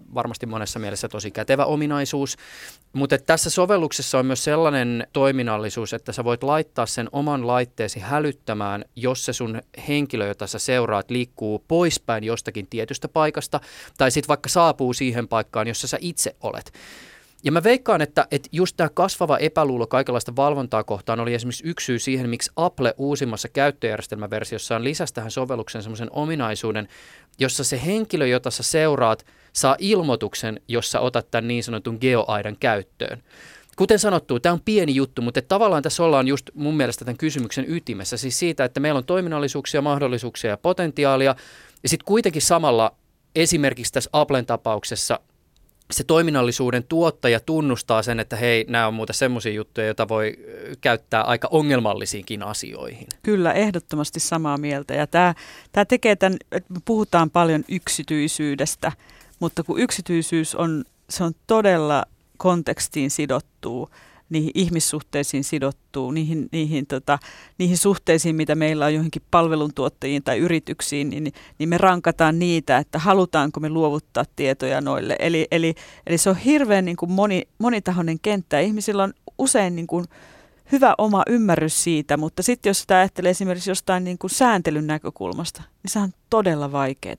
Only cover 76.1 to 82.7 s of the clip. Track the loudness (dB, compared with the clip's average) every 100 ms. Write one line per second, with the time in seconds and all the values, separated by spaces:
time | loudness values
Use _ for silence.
76.1 | 0 2 2 4 4 4 2 2 -2 -2
77.1 | 2 2 0 -4 -2 0 0 -2 0 0
78.1 | -2 -2 -2 0 0 2 0 -2 0 0
79.1 | -2 -12 -2 2 2 2 -2 -4 -4 -4
80.1 | -12 -20 -20 _ _ 0 4 6 6 4
81.1 | 2 4 2 4 2 2 0 0 0 0
82.1 | 0 -2 -2 0 0 2